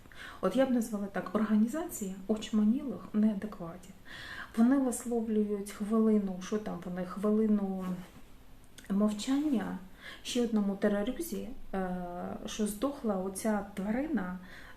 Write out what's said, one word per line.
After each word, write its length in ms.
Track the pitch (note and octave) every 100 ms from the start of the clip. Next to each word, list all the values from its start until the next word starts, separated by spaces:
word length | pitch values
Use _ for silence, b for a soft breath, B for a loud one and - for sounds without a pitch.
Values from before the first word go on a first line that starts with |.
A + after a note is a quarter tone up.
| - B B B
От 140 | F#3+ A#3+
я 100 | C4
б 60 |
назвала 340 | B3 A3 G#3 G3
так: 300 | F#3+ - A3+
організація 800 | G#3+ G#3+ A3+ D#4 F4 - G3 F#3+ -
очманілих 760 | G#3+ - G#3+ G#3+ C4 C#4+ F3+ F#3
неадекватів. 800 | G#3+ G#3+ G3 G#3+ - E3 F3+ - - - B B B B -
Вони 200 | A#3 C#4
висловлюють 920 | C4 A3+ A#3 A#3 A3+ G#3+ G#3 G#3 G3+
хвилину, 680 | - G#3 A3+ A3 G#3+ G3 F#3
що 160 | - G#3+
там 220 | G#3+ F3+ F3+
вони, 200 | F3+ F3+
хвилину 800 | - G#3 G#3+ A3 G#3 G3 F#3+ F#3 F3+ - - - - - - - - -
мовчання 880 | G3 G#3+ G#3 - C#4 D4+ A#3+ F#3 F#3 - B B B
ще 200 | - B3
одному 320 | A#3 G#3+ G3+ G3
терорюзі, 720 | G#3 G3+ G#3 B3+ E4 G3 G3 C4 -
е, 140 | G3 F#3 F3+ F3+ F3 F#3 G#3+ G#3+
що 220 | - G#3
здохла 480 | - C4+ C#4 A3+ F#3+
оця 500 | F#3 F#3+ A3 G#3 G3+
тварина, 680 | - G3 A#3 D#4 B3+ F3+ F#3 B B B